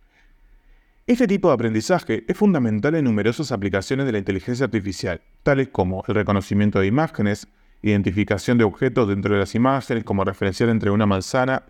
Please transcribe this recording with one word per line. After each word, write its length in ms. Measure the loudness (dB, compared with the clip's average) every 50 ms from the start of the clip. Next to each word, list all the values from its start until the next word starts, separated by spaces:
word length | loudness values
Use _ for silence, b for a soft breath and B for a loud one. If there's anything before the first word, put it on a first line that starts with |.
| _ _ _ _ _ _ _ _ _ _ -20 _ _ _ -20 _ _ _ _ _ -2
Este 200 | 0 2 2 2
tipo 220 | 2 2 2 2 2
de 60 | 2
aprendizaje 720 | 2 0 0 0 -2 0 0 -2 -2 0 -2 -4 -4 -2 -6
es 80 | -2
fundamental 580 | 2 2 2 2 2 2 0 0 0 0 0 0
en 100 | 2 0
numerosas 460 | 0 0 2 0 0 0 -2 -4 -4
aplicaciones 560 | -4 -4 -2 -2 -2 -2 -2 -2 -2 -2 -2
de 60 | -2
la 60 | -2 -2
inteligencia 480 | -2 -2 -4 -4 -2 -4 -4 -2 -2
artificial, 540 | -2 -2 -2 -4 -4 -8 -6 -6 -6 -6 -8 _ _ _ _
tales 260 | 0 0 2 2 0 -2
como 360 | 0 -2 0 0 -2 -4 -4
el 80 | -2 0
reconocimiento 640 | 0 2 2 0 0 0 0 0 2 2 2 2 2
de 80 | 2
imágenes, 600 | 2 2 0 0 -2 -2 -2 -2 -2 -2 -4 -8 _ _ _ _ _ _ -6
identificación 760 | -2 0 0 2 0 0 0 0 0 0 -2 -2 0 0 2
de 80 | 4 4
objetos 420 | 2 2 0 -2 0 2 2 2 2
dentro 260 | 0 -2 0 0 0
de 60 | 0
las 140 | 0 0 0
imágenes, 500 | 2 2 2 2 0 -2 -4 -4 -4 -2
como 200 | -2 -2 -2 0
referenciar 460 | -2 -2 -2 -2 -2 0 0 0 2
entre 200 | 2 0 0 0
una 140 | 2 2 2
manzana 600 | 2 2 0 -2 -2 -2 0 0 0 -2 -4 -6